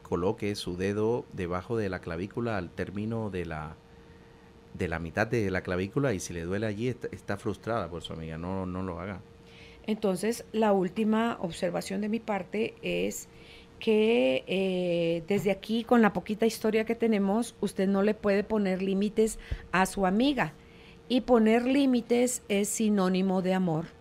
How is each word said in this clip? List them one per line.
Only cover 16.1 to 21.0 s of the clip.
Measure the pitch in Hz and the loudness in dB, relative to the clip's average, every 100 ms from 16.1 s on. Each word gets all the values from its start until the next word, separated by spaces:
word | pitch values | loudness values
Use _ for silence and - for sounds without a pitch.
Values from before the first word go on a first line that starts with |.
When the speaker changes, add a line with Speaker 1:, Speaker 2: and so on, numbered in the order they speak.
Speaker 2:
poquita | 180 - 208 226 | 4 -4 0 0
historia | 220 220 214 | 2 0 0
que | 220 233 | 0 0
tenemos, | 226 208 196 208 240 - | 2 2 2 0 -2 -4
usted | 202 - 190 | -6 0 2
no | 196 | 4
le | 202 214 | 2 2
puede | 208 196 | 2 2
poner | 208 214 196 185 | 2 0 0 0
límites | 190 196 208 208 220 - - - - | 0 0 0 2 0 0 -8 -8 -2
a | 175 185 | 2 2
su | - 190 | 2 2
amiga. | 196 269 254 160 - - - - - | 4 2 2 -2 -4 -20 -20 -20 -20